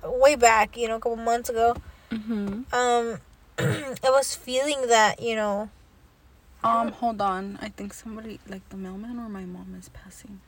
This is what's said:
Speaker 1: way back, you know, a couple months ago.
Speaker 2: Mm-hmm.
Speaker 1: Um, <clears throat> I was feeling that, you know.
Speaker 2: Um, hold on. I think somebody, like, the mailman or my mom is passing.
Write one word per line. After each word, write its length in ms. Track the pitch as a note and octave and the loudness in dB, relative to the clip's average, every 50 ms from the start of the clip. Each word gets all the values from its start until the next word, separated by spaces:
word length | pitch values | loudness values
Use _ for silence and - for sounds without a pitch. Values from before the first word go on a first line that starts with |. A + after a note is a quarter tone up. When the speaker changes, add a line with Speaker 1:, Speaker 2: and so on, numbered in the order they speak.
| - | -6
Speaker 1:
way 320 | - B3+ B3 C4 C#4 D4+ | -2 2 6 6 6 8
back, 400 | B3 A#3+ A#3 A3+ A3 G#3+ G#3 - | 6 4 4 6 4 2 2 0
you 120 | A#3 A#3 A3+ | -4 -4 -2
know, 80 | A3+ | -2
a 40 | A3+ | -2
couple 180 | - A#3+ A#3 A3+ | -2 -4 -4 -2
months 320 | A3+ A#3 A#3 A#3 A#3+ - | -2 0 0 0 -2 -2
ago. 260 | A#3+ A3+ A3+ A#3 A#3+ A#3 - - - - - - | 0 4 4 4 4 2 -6 -16 -20 -20 -12 -8
Speaker 2:
Mm-hmm. 520 | A#3 A3 G#3+ A3 A#3 G#3+ G3+ G3+ G3 G#3+ C4 - - | -8 -8 -4 -4 -4 -2 -2 -4 -6 -6 -8 -2 0
Speaker 1:
Um, 460 | B3 B3 B3 A#3+ A#3+ A#3 A#3 A3 - - - - _ - _ - - | 0 2 4 2 2 2 0 -6 -8 -12 -18 -20 _ -20 _ -6 -2
<clears throat> 20 | |
I 500 | - - - D#4 D4 C4+ B3 - - C4 | 0 0 0 -2 -4 -8 -10 -2 2 4
was 260 | C4 C#4 C#4 - - | 4 4 4 2 -4
feeling 520 | - - - B3+ B3+ C#4 D4 D4 C#4 C4 A#3+ | -8 -8 -2 0 0 2 0 0 0 2 4
that, 340 | A#3 A3+ G#3+ G3+ - - | 6 6 6 6 4 0
you 140 | A3 A#3 A3+ | -4 -4 -2
know. 340 | A3 G#3+ G#3 G3+ G3+ G#3+ G#3 - - - _ _ _ _ - _ _ _ - - - _ - - - - | 0 0 0 0 -2 -4 -6 -12 -20 -20 _ _ _ _ -20 _ _ _ -20 -20 -20 _ -20 -16 -2 0
Speaker 2:
Um, 280 | A3 A#3 A#3 A#3 A3+ | 2 2 2 0 -2
hold 300 | G#3+ - - A#3 A3+ G3+ | -4 -2 -2 -2 0 0
on. 360 | G3+ G3 F#3 F#3 G3 G3 G3 F#3+ | 0 0 0 -2 -4 -8 -8 -10
I 80 | G#3 G#3+ | -10 -12
think 240 | G3+ - G3+ G3+ - | -10 -10 -12 -12 -12
somebody, 460 | - - A3+ A3 A3 A3 A3+ G#3 - - - | -14 -14 -14 -14 -12 -12 -14 -14 -16 -14 -14
like, 200 | G3 F#3+ F#3+ - | -14 -14 -14 -14
the 80 | - F#3+ | -12 -10
mailman 400 | F#3+ F#3 F#3 F#3+ G#3+ A#3 B3 A#3+ | -10 -10 -10 -10 -10 -10 -10 -10
or 100 | A#3 A3 | -8 -8
my 160 | G#3 F#3+ F#3 | -8 -10 -10
mom 300 | F3+ F3+ F3+ F#3 F#3+ F#3 F#3 | -10 -12 -12 -14 -14 -14 -16
is 100 | F3+ - | -16 -18
passing. 520 | - - - F#3+ F3+ - - G#3+ G3+ F#3+ - | -20 -20 -20 -20 -20 -20 -18 -18 -18 -18 -20